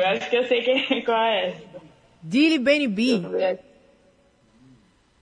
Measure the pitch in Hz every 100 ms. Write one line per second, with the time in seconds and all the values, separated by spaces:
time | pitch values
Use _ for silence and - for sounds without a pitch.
0 | 185 226 - 240 247 240 233 262 269 247
1 | 240 226 226 202 180 165 - - - _
2 | _ _ 160 226 311 311 240 294 269 196
3 | 247 220 175 185 185 - - _ _ _
4 | _ _ _ _ _ 117 131 - _ _
5 | _ _